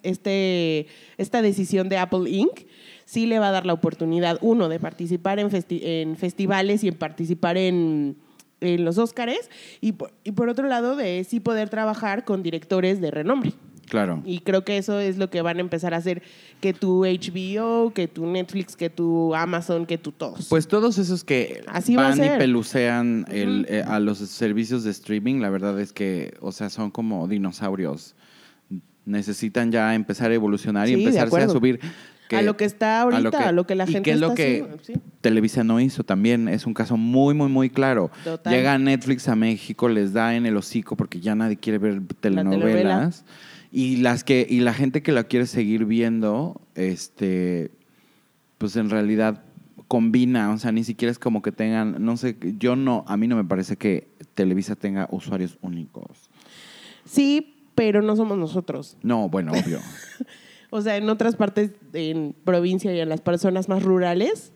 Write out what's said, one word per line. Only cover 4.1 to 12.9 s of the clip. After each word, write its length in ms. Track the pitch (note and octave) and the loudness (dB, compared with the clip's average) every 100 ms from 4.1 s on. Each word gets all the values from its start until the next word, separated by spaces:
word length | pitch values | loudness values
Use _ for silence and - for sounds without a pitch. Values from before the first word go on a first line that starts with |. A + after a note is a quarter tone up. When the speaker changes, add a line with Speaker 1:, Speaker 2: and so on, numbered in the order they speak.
| E3 F3 E3+ | 0 0 0
Speaker 1:
uno, 260 | A3+ A#3 E3 | 2 2 2
de 100 | E3 | -2
participar 600 | E3 - E3+ F3+ F#3+ G3+ | -8 -8 -4 -2 -2 0
en 120 | G#3 | 0
festi-, 300 | G3+ E3+ F3 | -2 -4 -6
en 340 | D#3+ E3 D#3+ D#3+ | -4 -4 -4 -4
festivales 680 | F3+ F3+ F#3+ G3 G3 G#3 | -6 -2 0 2 2 2
y 40 | G3+ | 0
en 60 | |
participar 640 | E3 D#3 - E3+ F3 F3 F3+ | -2 -8 -6 -4 0 0 2
en, 600 | F#3 F3+ E3 D#3 C#3+ C#3 _ _ _ _ | 2 2 2 0 -2 -6 _ _ _ _
en 240 | F3+ F3 | -2 0
los 140 | E3 F3 | 2 0
Óscares, 520 | A#3 - A#3 E4+ - - - - | -2 -2 -4 -6 -8 -20 -20 -6
y 120 | A3 | -4
por, 200 | - - _ | -4 -10 _
y 80 | G#3 | -6
por 160 | G3+ A#3+ | -2 0
otro 200 | A#3 C4+ | 0 0
lado, 260 | A#3+ A#3+ | 0 -2
de 300 | C#4+ G#3 F3+ | -2 -2 -4
sí 160 | F#3 A#3 | -4 -4
poder 300 | A#3 A3 G#3+ | -2 -2 -2
trabajar 540 | A3 A3 G#3+ A3 G3+ - | -2 -2 -2 -4 -4 -2
con 160 | G3 | -2
directores 580 | E3+ D#3+ - F#3 F#3 | -2 -6 -2 0 2